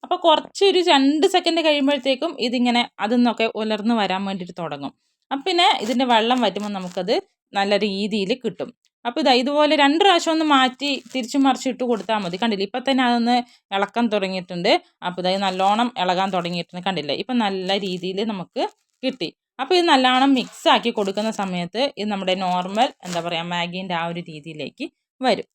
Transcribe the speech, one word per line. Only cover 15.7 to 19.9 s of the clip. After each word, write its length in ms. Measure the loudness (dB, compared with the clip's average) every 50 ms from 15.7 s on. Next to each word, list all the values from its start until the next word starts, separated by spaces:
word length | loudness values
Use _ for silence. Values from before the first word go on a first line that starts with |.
| 2 2 0 -2 -2 -2 -2
ഇളകാൻ 240 | 0 0 0 0 0 -2
തുടങ്ങിയിട്ടുണ്ട്, 460 | -2 -4 -4 -6 -6 -8 _ -12 -8 -6 -4
കണ്ടില്ലേ, 260 | -4 -4 -4 -4 -4 -6 -4
ഇപ്പം 140 | -4 -2 0 0
നല്ല 320 | 0 -2 -4 -2 -2 -2 -2 -2 -4
രീതിയിൽ 320 | -6 -6 -6 -6 -4 -4 -4 -4 -4
നമുക്ക് 280 | -8 -8 _ _ -6 -6 -6 -6 _ _ _ _ _ -6
കിട്ടി. 280 | -6 -6 -4 -10 -10 _ _ _ _ _ -10 -2
അപ്പോൾ 120 | 0 2
ഇത് 80 | 2 4 4